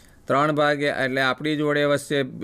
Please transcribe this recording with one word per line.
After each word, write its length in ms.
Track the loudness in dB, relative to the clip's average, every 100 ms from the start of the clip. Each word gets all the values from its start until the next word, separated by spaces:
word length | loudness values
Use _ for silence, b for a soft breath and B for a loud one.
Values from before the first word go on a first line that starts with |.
| b b -2
ત્રણ 240 | 2 2
ભાગ્યા 540 | 2 2 2 0 -2 -2
એટલે 160 | 0
આપણી 340 | 0 0 -2 -2
જોડે 300 | 0 2 2
વધશે 380 | 0 0 -2 -2 -2